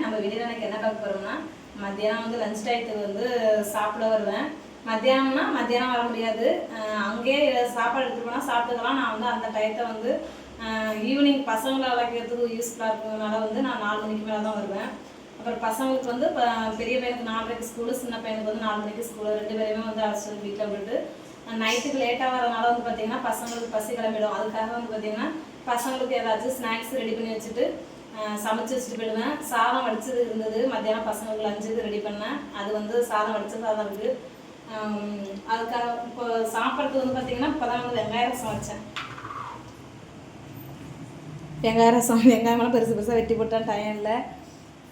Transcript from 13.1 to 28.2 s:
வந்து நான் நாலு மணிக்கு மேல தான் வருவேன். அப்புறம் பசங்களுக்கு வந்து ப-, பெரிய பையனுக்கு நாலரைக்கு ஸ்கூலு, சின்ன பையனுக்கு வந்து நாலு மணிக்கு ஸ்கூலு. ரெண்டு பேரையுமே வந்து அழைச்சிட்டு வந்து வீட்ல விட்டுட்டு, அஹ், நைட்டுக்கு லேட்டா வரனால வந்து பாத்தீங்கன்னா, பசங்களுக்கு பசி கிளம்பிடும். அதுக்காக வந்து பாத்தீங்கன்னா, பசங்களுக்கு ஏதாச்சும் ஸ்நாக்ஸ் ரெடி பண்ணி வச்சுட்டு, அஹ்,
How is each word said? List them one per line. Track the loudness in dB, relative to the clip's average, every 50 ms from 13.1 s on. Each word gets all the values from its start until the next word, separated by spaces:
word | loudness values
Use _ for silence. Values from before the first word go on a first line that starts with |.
| -4 -2 -2 0 0 0
வந்து | 0 0 0 0
நான் | 0 0 0 0
நாலு | 0 0 0 0
மணிக்கு | -2 -2 -2 -2 -2
மேல | -2 -2 0
தான் | 0 0 -2 -2
வருவேன். | -2 -2 -4 -4 -4 -6 -8 -10 -14 -16 -18 -18 -18 -18 -14
அப்புறம் | -8 -6 -4 -4 0
பசங்களுக்கு | 0 0 0 2 2 2 2 2 2 0
வந்து | 0 2 2 2
ப-, | 4 4 4 4 4 2 0 -2 -2
பெரிய | -2 0 0 0
பையனுக்கு | 2 2 0 -2 -2 -4 -2
நாலரைக்கு | -2 -2 -2 -4 -6 -6 -6 -8
ஸ்கூலு, | -6 -4 -2 -2 -2
சின்ன | -2 -4 -6 -6
பையனுக்கு | -6 -4 -4 -4 -2 -2 -2
வந்து | -2 0 0
நாலு | 0 0 0
மணிக்கு | -2 -4 -6 -6 -8 -8
ஸ்கூலு. | -6 -4 -2 0 0
ரெண்டு | 0 -2 -2 -2
பேரையுமே | 0 0 0 0 -2 -2
வந்து | -2 -2 0 0
அழைச்சிட்டு | 0 0 -2 -4 -6
வந்து | -8 -8 -6 -6
வீட்ல | -4 -2 -2
விட்டுட்டு, | -2 -2 -4 -4 -2 -2 -2 -2 -4 -10 -14 -16 -16 -16 -16 -12
அஹ், | -8 -4 0
நைட்டுக்கு | 0 2 2 2 0 0 0 2
லேட்டா | 2 2 2 2 2 2
வரனால | 2 2 2 2 2 4 4
வந்து | 4 4 2 0 -2
பாத்தீங்கன்னா, | -2 -2 -2 -2 -2 0
பசங்களுக்கு | 0 -2 -2 -2 -4 -6 -6 -6 -4 -2 -2
பசி | -2 -2 -2
கிளம்பிடும். | -2 -2 0 0 0 2 0 0 0
அதுக்காக | 0 -2 -2 0 -2 -2 -2
வந்து | -2 -4 -4 -4 -4
பாத்தீங்கன்னா, | -4 -2 -2 -2 -2 -2 -4 -4 -6 -10 -12 -14 -8 -2
பசங்களுக்கு | 0 0 0 0 0 0 0 0 0 0 0
ஏதாச்சும் | 2 2 2 2 0 -2 -2
ஸ்நாக்ஸ் | -2 -2 -2 -2 -2 -4 -2 -2 -2
ரெடி | 0 0
பண்ணி | -2 -2 -2 -2
வச்சுட்டு, | -4 -4 -6 -4 0 2 2 2 0 -4 -10 -14 -16 -18 -16 -14 -8
அஹ், | -6